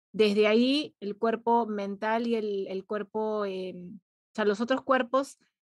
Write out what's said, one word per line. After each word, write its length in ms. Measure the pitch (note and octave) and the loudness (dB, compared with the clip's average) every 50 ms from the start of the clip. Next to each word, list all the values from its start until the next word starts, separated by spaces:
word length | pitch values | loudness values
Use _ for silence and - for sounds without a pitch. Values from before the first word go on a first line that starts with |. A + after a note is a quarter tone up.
| _ _ - | _ _ 2
desde 340 | F#3+ G#3+ G#3 G3+ G#3+ G#3+ | 2 4 4 6 4 4
ahí, 480 | G#3 G#3+ A3+ A#3+ B3+ C4+ D4 D4+ - _ - | 6 6 4 4 4 2 0 -2 -4 _ -12
el 180 | G#3 G3+ G3+ | -10 -10 -8
cuerpo 500 | - - A3+ A3+ A#3 - A#3 A#3 A#3+ A#3 | -2 -2 -2 -2 0 0 2 2 2 2
mental 600 | G#3+ G#3+ G#3 G3+ G3+ G3+ G3 G#3+ A3 A3 A#3 A#3+ | 0 -4 -6 -6 -6 -6 -6 -4 -2 -2 0 0
y 80 | A#3 A#3 | 0 -2
el, 320 | A3+ G#3+ G#3 G3+ G3 G3 | -2 -2 -2 -4 -4 -4
el 180 | - F#3+ F#3+ F#3+ | -6 -6 -8 -8
cuerpo, 600 | - G#3+ G#3 G#3 G3+ - A3 A3 A3 G#3+ G#3+ G3+ | -6 -6 -6 -6 -6 -4 -4 -2 -2 -2 -2 -4
em, 520 | G3 F#3+ F#3+ F#3 F#3 F3+ F3+ F3+ F3+ G3+ | -4 -6 -6 -8 -8 -10 -12 -14 -16 -18
o 380 | F#3+ _ _ _ _ _ _ - | -18 _ _ _ _ _ _ -4
sea, 100 | - G#3+ | 0 2
los 160 | G#3 G3+ G3 | 2 2 0
otros 200 | A#3 A#3 C4 C4 - | 0 -2 -2 -2 2
cuerpos 540 | - C4 B3+ B3+ A#3+ - C4 C#4 - - _ _ _ _ _ _ _ _ | 2 2 2 2 2 0 -2 -2 -2 -8 _ _ _ _ _ _ _ _